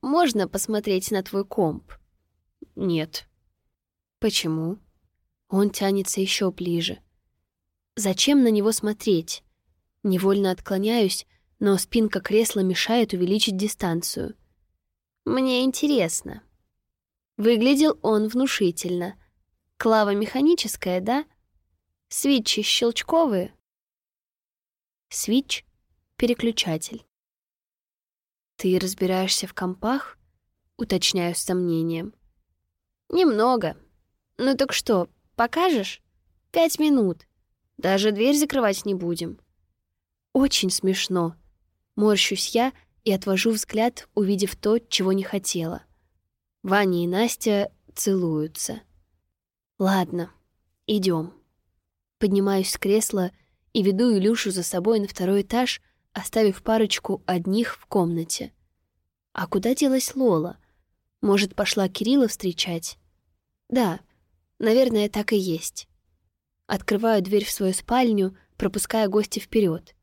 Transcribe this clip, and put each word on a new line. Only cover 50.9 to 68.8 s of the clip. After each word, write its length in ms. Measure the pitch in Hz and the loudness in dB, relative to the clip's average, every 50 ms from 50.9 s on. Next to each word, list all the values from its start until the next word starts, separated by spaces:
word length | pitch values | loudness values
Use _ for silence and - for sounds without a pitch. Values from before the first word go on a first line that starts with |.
| 214 208 185 190 175 160 160 175 - - _ _ _ _ _ _ _ _ _ _ _ _ _ _ _ _ | -2 0 2 0 0 0 -2 -6 -10 -20 _ _ _ _ _ _ _ _ _ _ _ _ _ _ _ _
Поднимаюсь 520 | - 208 190 196 196 196 196 196 190 - | 0 2 2 2 2 2 2 0 0 -2
с 80 | - - | -4 -4
кресла 520 | - 190 196 220 214 - - 202 185 185 - _ _ _ _ _ _ _ _ | 0 2 2 2 2 0 -2 -2 -2 -4 -6 _ _ _ _ _ _ _ _
и 100 | 226 196 | 0 2
веду 300 | 196 196 190 240 247 226 | 2 2 2 2 4 4
Илюшу 380 | 196 185 208 233 226 - 208 | 4 4 2 0 0 -2 -4
за 120 | 185 190 175 | -4 -4 -4
собой 380 | - - 180 175 214 233 220 | -4 -4 -2 0 2 2 2
на 80 | 202 196 | 0 -4
второй 340 | - - 190 180 196 202 196 | -6 -4 -2 0 0 0 0
этаж, 380 | - - 233 254 247 - - _ _ _ _ _ _ _ | 0 0 -2 0 -2 -4 -8 _ _ _ _ _ _ _
оставив 500 | - 185 - - 226 220 208 190 - - | -12 -10 -4 0 2 2 2 2 0 -2
парочку 600 | - 220 226 226 202 - - - - 196 - _ | 0 2 2 2 2 0 -4 -4 -6 -8 -6 _
одних 500 | - 185 180 170 190 190 220 240 - - | -4 -4 -2 -2 -2 0 0 0 -2 -4
в 100 | - - | -10 -14
комнате. 680 | _ - 202 180 170 170 165 165 165 - - - - _ _ _ _ _ _ _ _ _ _ _ _ _ _ _ _ _ | _ 0 0 0 2 0 -4 -4 -4 -6 -8 -8 -12 _ _ _ _ _ _ _ _ _ _ _ _ _ _ _ _ _
А 140 | - 185 | -8 -8
куда 280 | - - 202 190 226 262 | -4 -4 -2 0 0 0
делась 400 | - 302 277 262 262 254 - - | 2 2 2 2 2 -2 -2 -4
Лола? 420 | 269 262 240 190 160 151 175 185 _ _ _ _ _ _ _ _ _ _ _ _ _ | 0 2 2 4 2 0 -2 -8 _ _ _ _ _ _ _ _ _ _ _ _ _
Может, 340 | - 208 196 202 202 196 - | 2 2 4 4 2 0 -2
пошла 340 | - 208 190 - - 196 185 | -4 -2 -2 0 0 -2 -2
Кирилла 380 | 190 - 208 214 262 285 254 | -2 -4 0 2 4 4 4
встречать? 720 | 220 - - - 185 170 - - 185 170 165 165 - - _ _ _ _ _ _ _ _ _ _ _ _ _ _ _ | 2 0 -4 -6 -6 -4 -4 -4 -4 -4 -6 -6 -10 -14 _ _ _ _ _ _ _ _ _ _ _ _ _ _ _
Да, 320 | - 254 240 196 165 185 - _ _ _ _ _ _ _ _ _ _ _ | 0 0 0 0 -2 -4 -10 _ _ _ _ _ _ _ _ _ _ _
наверное, 520 | - 220 220 254 262 247 226 214 208 208 | 0 2 4 4 4 4 4 0 0 0
так 240 | - 208 208 208 226 | -2 -4 -2 0 0
и 20 | |
есть. 520 | 208 185 185 165 165 - - - - - _ _ _ _ _ _ _ _ _ _ _ _ _ _ _ _ | 0 0 0 -4 -6 -6 -10 -12 -12 -18 _ _ _ _ _ _ _ _ _ _ _ _ _ _ _ _
Открываю 560 | _ 208 196 - - 214 202 220 226 226 208 185 | _ -8 -6 -2 -2 -2 0 2 2 2 2 2
дверь 220 | 185 202 208 202 | 2 0 0 0
в 60 | - | 0
свою 220 | - - 202 190 185 | -4 -2 -2 -2 -2
спальню, 640 | - - - 233 247 262 240 220 202 190 190 190 - _ _ _ | -2 -4 -2 0 2 2 2 2 2 0 -2 -4 -8 _ _ _
пропуская 520 | _ - 196 190 208 | _ -4 -4 -2 -4